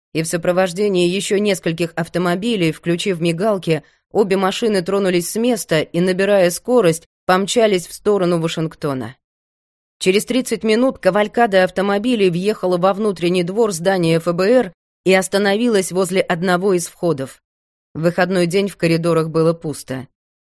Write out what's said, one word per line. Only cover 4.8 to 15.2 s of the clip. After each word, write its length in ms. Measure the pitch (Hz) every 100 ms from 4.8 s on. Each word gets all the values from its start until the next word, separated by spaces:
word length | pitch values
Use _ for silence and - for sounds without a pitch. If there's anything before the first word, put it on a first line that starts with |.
тронулись 480 | 175 202 190 180 175
с 60 | 214
места 460 | 240 226 - 160
и, 200 | - 170
набирая 480 | 185 185 196 202 180
скорость, 580 | 175 - 247 180 165 _ _ -
помчались 600 | 185 196 247 220 185 -
в 60 |
сторону 460 | - 208 202 175 170
Вашингтона. 760 | 165 165 160 - 151 135 113 - _ _ _ _ _ _ _ -
Через 260 | 185 196 -
тридцать 380 | 247 247 220
минут 340 | 220 220 262 254
кавалькада 680 | 185 190 214 - 233 190
автомобилей 680 | 185 190 202 202 233 233 185
въехала 480 | 170 196 208 185 180
во 160 | 190
внутренний 500 | 196 214 165 175 180
двор 280 | 175 202 220
здания 460 | 165 175 190 165 165
Ф 80 | 175
Б 180 | 175 190
Р 220 | 254 214 - _ _ 180
и 80 |
остановилась 800 | 190